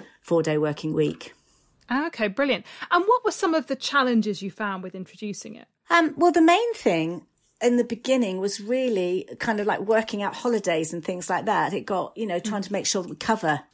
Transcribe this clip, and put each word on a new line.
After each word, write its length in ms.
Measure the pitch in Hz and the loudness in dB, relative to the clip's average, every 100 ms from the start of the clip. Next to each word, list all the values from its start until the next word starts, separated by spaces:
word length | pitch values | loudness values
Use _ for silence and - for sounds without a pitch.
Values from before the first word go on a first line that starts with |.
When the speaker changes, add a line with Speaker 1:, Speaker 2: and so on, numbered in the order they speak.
| - _ | -18 _
Speaker 1:
four-day 380 | - 170 156 151 | 0 2 4 2
working 340 | 151 147 156 | 0 -2 -2
week. 420 | 156 147 - - - _ _ _ _ - | 0 0 -2 -12 -20 _ _ _ _ -4
Speaker 2:
Ah, 180 | 247 339 | -2 -2
okay, 200 | - 208 | -2 -2
brilliant. 380 | 196 285 220 - - - | 0 0 -2 -4 -16 0
And 120 | 349 392 | 2 4
what 180 | 494 | 2
were 80 | 427 | 2
some 220 | - 381 | 0 0
of 120 | 320 - | 0 -2
the 80 | |
challenges 680 | 262 - 285 254 233 208 196 | -6 -2 0 2 2 2 -4
you 80 | 196 | -8
found 320 | - 208 190 | -6 -6 -6
with 120 | 185 | -10
introducing 600 | 190 180 - 208 - - - | -12 -14 -10 -10 -10 -12 -16
it? 100 | - _ - | -20 _ 0
Speaker 1:
Um, 240 | 339 311 - | 2 2 4
well, 140 | 349 | 4
the 120 | 339 | 8
main 320 | 330 370 466 | 6 6 2
thing 500 | 440 226 165 160 170 - _ _ _ | 0 0 2 0 -4 -12 _ _ _
in 160 | 240 240 | 2 4
the 60 | |
beginning 560 | 233 233 - 262 208 185 | 2 -4 0 2 2 0
was 220 | 202 202 | -4 -4
really 680 | 202 262 254 202 180 185 - - | -2 0 2 0 0 -2 -4 -6
kind 180 | 233 208 | -4 -2
of, 80 | 208 | 0
like, 140 | - | -2
working 420 | 196 220 220 208 | 2 0 0 -4
out 100 | 196 | -6
holidays 600 | - 247 226 185 160 160 | -4 -2 -2 0 0 -2
and 120 | 170 | -4
things 240 | 156 180 175 | -6 -4 -2
like 180 | 180 202 | -2 0
that. 260 | 180 156 | 0 0
It 140 | 185 - | -2 -2
got, 300 | 190 147 - | -4 -4 -6
you 80 | |
know, 140 | 214 175 | -4 -4
trying 240 | 214 208 | -4 -6
to 100 | 196 | -4
make 140 | 196 - | -4 -2
sure 160 | 202 | -2
that 60 | 175 | -4
the 80 | - | -4
cover 460 | - 220 165 143 - | -2 0 0 -2 -2